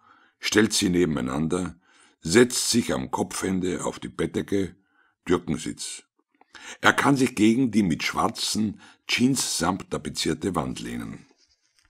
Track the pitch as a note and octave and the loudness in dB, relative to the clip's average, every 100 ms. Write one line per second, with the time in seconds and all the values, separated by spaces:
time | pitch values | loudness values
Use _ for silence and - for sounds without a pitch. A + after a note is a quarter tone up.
0 | _ _ _ _ - G#2 G#2+ - G2+ F2 | _ _ _ _ 0 4 4 4 2 2
1 | F2 C#2+ B1+ C2+ D#2+ F2+ F2+ - _ _ | 2 0 -2 -2 0 -2 -4 -10 _ _
2 | _ _ - G2 B2 A#2+ - A#2 - C2+ | _ _ 2 6 6 4 0 0 0 -2
3 | C2 - F#2+ - G2 F#2+ F2+ E2 - - | -4 -4 -4 -4 -2 -2 -2 -4 -6 -8
4 | - - E2 - E2 G2 F#2 - _ _ | -10 -4 -4 -2 -2 -2 -2 -6 _ _
5 | _ _ - D#2+ - C2+ A1+ - - - | _ _ 0 0 0 -4 -4 -10 -12 -14
6 | - _ _ _ _ - - - G#2+ - | -18 _ _ _ _ -20 -18 0 2 4
7 | C3 C#3 B2+ - G#2+ A2+ C3 G#2 G2 D2 | 4 4 2 4 4 4 2 2 2 2
8 | - D2+ F2+ - - - G#2+ - - - | -2 -2 -2 -2 -4 -2 -2 -4 -16 -18
9 | - - B2+ C3+ - - E2+ F#2 - D#2 | -4 2 2 2 -2 -2 -2 -2 -4 -6
10 | D#2 C#2 E2 D#2 G2 F2 C2 B1 A#1 A#1+ | -6 -4 -2 -2 -2 -2 -4 -6 -8 -10
11 | A1 - - _ _ _ _ _ _ | -10 -14 -18 _ _ _ _ _ _